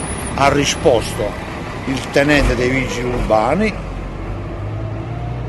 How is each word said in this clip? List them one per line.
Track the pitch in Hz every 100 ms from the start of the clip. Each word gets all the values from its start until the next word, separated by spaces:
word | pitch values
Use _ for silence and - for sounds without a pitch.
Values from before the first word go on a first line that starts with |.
| - - - -
ha | 139
risposto | 139 135 - 160 117 104 - 104 - - - - -
il | - 131 -
tenente | 147 143 147 127
dei | 123 123
vigili | 135 131 120 123
urbani, | 123 107 107 110 160 214 - - - - - - - - - - - - - - - - -